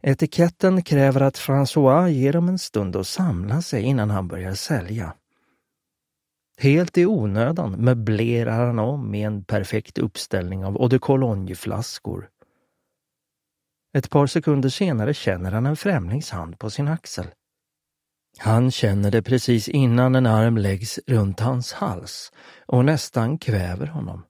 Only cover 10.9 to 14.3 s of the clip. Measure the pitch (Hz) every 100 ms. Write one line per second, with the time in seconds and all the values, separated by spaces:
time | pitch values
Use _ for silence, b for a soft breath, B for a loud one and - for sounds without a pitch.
10.9 | 127 - 135 127 101 92 92 - 101 117
11.9 | - - 92 98 _ _ _ _ _ _
12.9 | _ _ _ _ _ _ _ _ _ _
13.9 | 143 - 147 143